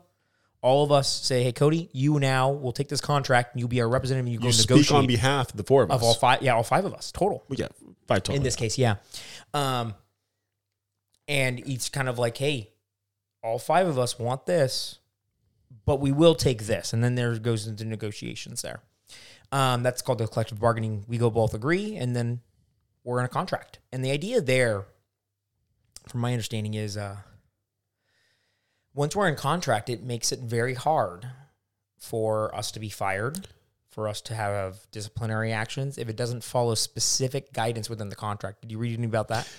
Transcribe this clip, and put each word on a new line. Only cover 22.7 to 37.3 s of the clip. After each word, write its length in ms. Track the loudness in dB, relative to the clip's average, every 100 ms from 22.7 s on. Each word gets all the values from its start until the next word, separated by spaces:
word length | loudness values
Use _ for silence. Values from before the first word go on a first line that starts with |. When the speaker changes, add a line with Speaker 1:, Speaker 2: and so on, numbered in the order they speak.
| _ _ _
Speaker 1:
we're 160 | -4 -2
in 60 | -2
a 40 |
contract. 500 | -2 -4 -6 -8 -20 _
And 140 | -4 -2
the 60 |
idea 300 | -2 0 0
there, 440 | 2 4 4 0 -6 _ _ _ _ _ _ _ _ _ _ -20 -10
from 140 | -4
my 100 | -2
understanding, 400 | -2 -4 -4 -4 -4
is, 200 | -6 -6
uh, 200 | -8 -10 -18 -20 _ _ _ _ _ _ _ _ _ _ _ _ _ _ _
once 200 | -4 -2 2
we're 120 | 0
in 80 | 2
contract, 540 | 0 0 0 0 -2
it 140 | -8
makes 280 | -6 -4 -2
it 60 | -4
very 340 | -2 -2 -2
hard 520 | -2 0 2 0 -4 -14 -16 -20 _ _ _ _ _
for 560 | -8 -2 0 0 -2 -4
us 160 | -8
to 80 | -8
be 100 | -10
fired, 580 | -4 -2 -2 -2 -6 -8 _ _ _ _
for 180 | -8 -6
us 120 | -6
to 140 | -8 -4
have 440 | -4 -2 -6 -10 _
disciplinary 600 | -14 -12 -8 -4 -2 -2
actions 440 | -4 -4 -6 -8 -8
if 100 | -8
it 60 | -6
doesn't 260 | -4 -6
follow 320 | -4 0 0 0
specific 760 | -2 -2 -2 0 -2